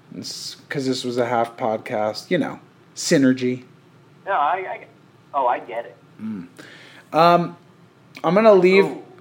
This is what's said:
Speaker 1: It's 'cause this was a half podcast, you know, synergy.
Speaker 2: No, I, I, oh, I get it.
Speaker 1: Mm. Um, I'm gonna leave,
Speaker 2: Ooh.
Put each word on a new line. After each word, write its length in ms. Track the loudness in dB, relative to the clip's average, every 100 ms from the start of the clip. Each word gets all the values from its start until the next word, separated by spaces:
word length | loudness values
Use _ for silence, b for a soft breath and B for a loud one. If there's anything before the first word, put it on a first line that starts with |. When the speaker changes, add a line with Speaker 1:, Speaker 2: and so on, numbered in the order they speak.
| -20
Speaker 1:
It's 440 | -16 -14 -12 -14 -16 -10
'cause 180 | -6 -4
this 200 | -4 -4
was 120 | -2
a 100 | 0
half 280 | 0 -2 -4
podcast, 760 | -4 -4 -4 -4 -4 -4 -4
you 80 | -4
know, 220 | -4 -8 -20 _ _
synergy. 680 | -10 0 2 4 2 -2 -6 -10 -20 _ _ _ _ -4
Speaker 2:
No, 80 |
I, 320 | -2 0 -2 -6
I, 160 | -12 -16 _ _ _ _
oh, 140 | -2 -2
I 120 | -2
get 260 | -6 -12 -12
it. 100 | -16 _ -16
Speaker 1:
Mm. 260 | -12 -12 -14 -20 B B B B B
Um, 420 | 2 4 4 0 -10 _ _ _ _ _ -8
I'm 140 | 0 4
gonna 160 | 6
leave, 300 | 6 6 4
Speaker 2:
Ooh. 180 | 2 -2 -16 -20